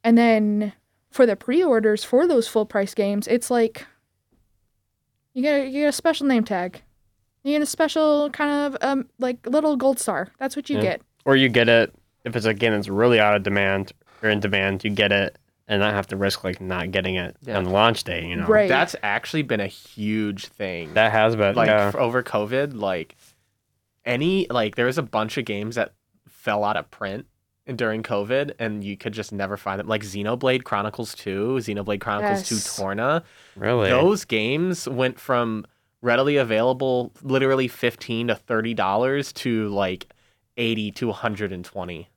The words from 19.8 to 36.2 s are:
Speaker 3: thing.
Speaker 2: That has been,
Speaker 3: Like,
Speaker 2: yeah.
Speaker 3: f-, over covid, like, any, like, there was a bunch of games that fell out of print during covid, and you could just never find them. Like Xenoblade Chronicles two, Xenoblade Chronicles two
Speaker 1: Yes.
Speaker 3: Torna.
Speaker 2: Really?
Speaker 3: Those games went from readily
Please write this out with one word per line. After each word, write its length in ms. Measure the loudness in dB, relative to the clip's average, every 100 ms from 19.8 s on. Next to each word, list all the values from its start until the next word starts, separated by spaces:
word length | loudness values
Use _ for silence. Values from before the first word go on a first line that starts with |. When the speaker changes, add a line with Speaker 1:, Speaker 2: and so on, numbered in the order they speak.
| -20 -8 -4 -2 -2 -6 -12
Speaker 3:
thing. 460 | -10 -8 -6 -2 2
Speaker 2:
That 160 | 4
has 240 | 4 2 4
been, 200 | 2 4
Speaker 3:
Like, 120 | 4
Speaker 2:
yeah. 220 | 4 2
Speaker 3:
f-, 60 | 0
over 280 | 0 -2
covid, 500 | -2 -4 -2 -2 -4 -4
like, 360 | -4 -4 -8 -18 _ _ _ _ _ _ _ _
any, 440 | -6 -2 0 0 0
like, 260 | 0 -2 0
there 120 | 0
was 100 | 0
a 60 |
bunch 340 | -2 -2 -2 -4
of 80 | -6
games 300 | -6 -4 -4
that 180 | -6 _ _ _ _
fell 360 | _ -4 0
out 120 | 0 -2
of 140 | -6
print 380 | -10 -10 -10 -14 _ _ _ -14 -4
during 280 | -4 -4
covid, 500 | -4 -4 0 -2 -2 -6
and 240 | -6 -6
you 140 | -8 -8
could 160 | -8
just 180 | -8 -10
never 260 | -6 -6 -4
find 220 | -6 -6
them. 80 | -4
Like 140 | -4
Xenoblade 600 | -4 -6 -4 -2 0 0
Chronicles 500 | -2 -4 -4 -8 -12 -10
two, 420 | -8 -4 -2 -2
Xenoblade 420 | -4 -6 -4 -4
Chronicles 460 | -2 -2 -2 -2 -4
two 80 | -6
Speaker 1:
Yes. 200 | -6 -6
Speaker 3:
Torna. 460 | -4 -2 0 -2 -4 _ -20 -6
Speaker 2:
Really? 340 | 0 2 2
Speaker 3:
Those 360 | 4 4 2 -2
games 640 | -2 0 0 -2 -4 -6
went 320 | -2 -2 -4
from 460 | -2 0 0 -4 -10 _ _ _
readily 360 | 0 2